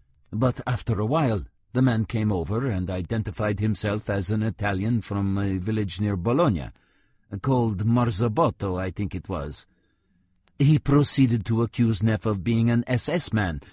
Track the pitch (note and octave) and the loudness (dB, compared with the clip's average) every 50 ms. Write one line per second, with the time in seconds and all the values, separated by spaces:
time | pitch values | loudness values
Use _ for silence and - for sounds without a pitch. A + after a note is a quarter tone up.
0 | _ _ _ _ _ _ - G#2+ C3 B2+ - - - B2+ A#2+ A2 - - A2+ F#2+ | _ _ _ _ _ _ -4 -2 0 -2 -2 -2 -4 -4 -4 -2 -2 -2 -2 0
1 | G#2+ A2 C#3 E3 D3+ B2 A2+ G2+ C2 - _ _ _ _ - B2 C3 C3 A#2 A2 | 0 0 0 0 2 0 0 -2 -4 -8 _ _ _ _ 0 2 2 4 4 2
2 | A2 - - A2 A2 G#2+ G2+ F2+ D#2+ D2+ G#2 A2+ C3+ C3+ G#2 F#2+ F#2 F2 F#2 F#2 | 0 -2 -2 0 0 0 0 0 -2 -2 -2 -2 -2 -2 -2 -2 -2 -2 -4 -4
3 | D#2+ - A#2 A2+ G#2 G#2+ F#2 - G#2+ G#2+ G#2 F#2 G#2+ A2 G#2 - - G#2+ G2+ G#2+ | -4 -4 -2 -4 -4 -4 -4 -4 -2 -2 0 0 0 0 0 0 -2 -2 -2 -2
4 | - - G2+ G2+ F#2+ F2+ A2 G#2+ G#2+ A2 F2+ - G#2 G2+ G2 F#2 G2+ A2+ B2 A2 | -2 -2 -2 -2 -2 -2 -2 0 0 -2 -2 -2 -2 -2 0 0 0 0 0 0
5 | - - G2 G2+ G2+ G2 G2 G2+ G2+ G2 F#2+ F#2 F2+ G#2+ A2 G#2+ G#2+ F#2+ - F#2 | -2 -2 -2 -2 0 0 0 0 0 -2 -2 -2 -2 -2 -2 -2 -2 -4 -4 -2
6 | G#2+ G#2 G2+ F#2 E2+ A2+ B2 D3+ F3 C#3+ G2 D2+ B1+ A1+ - _ _ _ _ _ | -2 0 0 0 0 0 2 2 2 2 2 0 -2 -8 -12 _ _ _ _ _
7 | _ _ _ _ _ _ - F#2 - C3 C3+ B2 A#2 A2+ G#2 F2+ G#2 A2+ A#2 B2 | _ _ _ _ _ _ -12 -6 -2 0 2 2 2 0 0 0 0 2 2 4
8 | A#2+ A#2 G2 F2+ A#2 A#2 G#2+ D#3 E3 B2+ - - G#2 G2 F2+ F2+ F#2 F#2 - - | 2 2 0 0 0 0 2 2 2 2 0 -2 -4 -4 -4 -4 -4 -4 -4 -4
9 | G#2 F2 - F2+ - - F#2+ D#2 C#2+ D2+ D2+ - - _ _ _ _ _ _ _ | -6 -6 -6 -8 -8 -6 -6 -6 -6 -8 -10 -12 -16 _ _ _ _ _ _ _
10 | _ _ _ _ _ _ _ _ _ _ _ - C#3+ C#3+ D#3 C#3 - - C#3 D3 | _ _ _ _ _ _ _ _ _ _ _ 2 4 4 4 4 4 4 4 4
11 | C#3+ - - - C3+ B2 A#2 A#2 - - A2+ A2+ A#2 A2+ - - B2 A2+ A2+ E2+ | 4 4 4 4 4 4 4 2 0 0 0 0 0 0 0 2 2 2 2 2
12 | G#2 A2+ A2 G#2 - A2+ G#2+ F#2+ E2 A#2 A#2 A2+ A2+ A#2 A#2 A#2 A#2 - B2+ A#2 | 2 0 0 0 0 -2 -2 -2 0 0 2 2 4 4 2 2 0 0 -2 -2
13 | - - D#3 F3 - - - G#2+ G2+ F2 D#2 D2 - - | 0 0 0 0 0 0 0 0 0 0 -2 -6 -10 -14